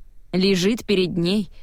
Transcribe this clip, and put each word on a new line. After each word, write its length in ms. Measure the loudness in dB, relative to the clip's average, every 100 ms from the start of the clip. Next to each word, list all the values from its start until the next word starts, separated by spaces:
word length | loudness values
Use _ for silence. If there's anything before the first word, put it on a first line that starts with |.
| -20 -20 -6
лежит 520 | 0 2 2 2 0 0
перед 320 | 0 0 0
ней, 320 | 0 0 -2 -10